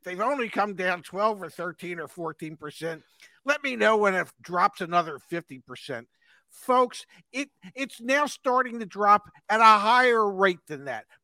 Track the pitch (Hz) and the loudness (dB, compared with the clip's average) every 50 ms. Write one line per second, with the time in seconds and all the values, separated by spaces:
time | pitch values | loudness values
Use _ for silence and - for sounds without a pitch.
0 | - 180 180 185 220 262 294 269 233 208 - - 202 208 190 175 185 185 180 175 | -12 -10 -6 -4 -2 -2 -2 -2 -4 -4 -2 -2 -2 -2 -2 -4 -4 -4 -4 -4
1 | - - 180 196 214 220 214 196 175 156 - - 170 180 170 - 180 175 175 170 | -8 -10 -4 -2 0 0 -2 -4 -8 -12 -10 -10 -10 -10 -10 -10 -12 -12 -10 -10
2 | 151 - - 175 165 160 156 - 165 156 156 - 151 151 - - 156 165 160 151 | -10 -12 -10 -10 -10 -10 -10 -12 -14 -14 -14 -14 -16 -16 -12 -10 -10 -10 -10 -10
3 | _ _ _ _ - - _ _ - 277 294 294 285 269 247 220 208 214 220 208 | _ _ _ _ -20 -20 _ _ -4 -4 -4 -2 -4 -6 -2 0 2 2 4 4
4 | 208 196 190 180 160 - - _ - 170 180 170 190 202 - - 180 165 175 175 | 2 2 2 0 -2 -6 -10 _ -12 -6 0 0 0 0 0 -2 -6 -2 0 0
5 | 160 160 143 127 _ - 170 170 - - 135 127 - - 127 - - - 127 117 | 0 -2 -6 -14 _ -10 -10 -10 -10 -10 -16 -18 -18 -16 -18 -14 -10 -10 -10 -10
6 | 120 _ _ _ _ _ _ _ _ _ - - - - 247 254 254 247 - - | -10 _ _ _ _ _ _ _ _ _ -20 -8 -2 0 2 2 2 0 -2 -10
7 | - _ _ - _ _ - 262 285 - _ _ - 185 - 254 269 - - - | -20 _ _ -20 _ _ -10 -10 -10 -10 _ _ -20 -14 -10 -10 -10 -10 -10 -8
8 | 233 247 269 294 294 262 - - - 262 247 254 247 240 233 233 214 170 - 196 | -4 -2 0 0 0 -2 -6 -6 -2 0 0 0 0 -2 -6 -10 -12 -8 -4 2
9 | 208 202 208 208 - - - - _ - 214 226 226 220 214 208 202 220 247 247 | 4 6 6 6 4 -2 -20 -12 _ -2 4 6 8 8 8 8 6 4 4 4
10 | 254 247 233 226 214 202 196 185 196 190 180 - _ - 151 135 139 135 117 107 | 4 4 4 2 2 0 2 2 2 2 2 0 _ -14 -14 -12 -10 -10 -10 -10
11 | - _ _ _ | -12 _ _ _